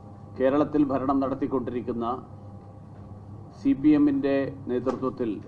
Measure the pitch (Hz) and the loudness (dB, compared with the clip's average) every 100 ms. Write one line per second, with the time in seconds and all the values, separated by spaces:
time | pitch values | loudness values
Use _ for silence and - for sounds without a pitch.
0 | - - - - 131 143 147 151 143 131 | -16 -16 -14 2 4 4 2 4 2 2
1 | 131 135 135 131 135 131 120 123 110 117 | 2 2 2 0 0 0 0 -4 -4 -2
2 | 117 127 - - - - - - - - | -2 -4 -8 -16 -16 -16 -18 -18 -18 -16
3 | - - - - - - 139 135 147 147 | -16 -16 -14 -16 -16 -4 0 4 6 6
4 | 147 139 139 139 135 - - 123 123 120 | 6 4 2 2 0 -6 -2 -2 0 0
5 | 127 120 117 98 | -2 -2 -4 -4